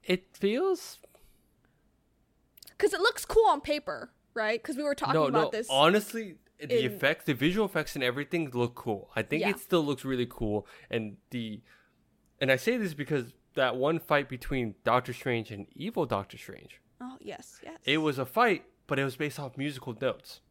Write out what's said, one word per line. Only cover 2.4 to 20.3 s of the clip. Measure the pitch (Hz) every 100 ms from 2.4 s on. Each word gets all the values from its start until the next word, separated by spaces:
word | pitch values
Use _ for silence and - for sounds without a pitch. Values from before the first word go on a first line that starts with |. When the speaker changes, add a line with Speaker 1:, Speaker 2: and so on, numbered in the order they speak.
| _ _ - _
Speaker 2:
'Cause | 403
it | 339
looks | 403 453 -
cool | 440 440
on | 294
paper, | - 302 - 147 - _ _ 226
right? | 214 226
'Cause | - 269
we |
were | 294 285
talking | 302 269
Speaker 1:
No, | 147
Speaker 2:
about | 160 156
Speaker 1:
no, | 214
Speaker 2:
this | 240
Speaker 1:
honestly, | 135 156 202 208 226 214 - _ _
the | 147 240 220
Speaker 2:
in |
Speaker 1:
effects, | 107 139 160 -
the |
visual | 127 143 190 202
effects | 165 151 147
and |
everything | 123 123 143 175 151
look | 123 120 120
cool. | - 101 - -
I |
think | - 151
Speaker 2:
Yeah. | 196
Speaker 1:
it | 196
still | - 180
looks | 147 139 135
really | 131 120
cool. | - 110 104 - - -
And | 117 107 101 _
the, | 123 113 107 _ - _ _ _ _ _ _
and | 131
I | 127
say | - 247
this | 202
because | 143 143 151 117 _ _ -
that | 127 127
one | 139 165
fight | - 147 135
between | 127 - 139 117 98
Doctor | - 123 120
Strange | 120 135 117 107
and | 101 98 -
evil | 170 214 147
Doctor | 101 95 -
Strange. | - - - - _ _
Speaker 2:
Oh, | 247 262
yes, | - - - -
yes. | - 330
Speaker 1:
It | - 151
was | 156 135
a | 123
fight, | - 240 170 - _ -
but | 135
it |
was | 139 123
based | 151 -
off | 139 123
musical | 143 131 131 110
notes. | 131 - -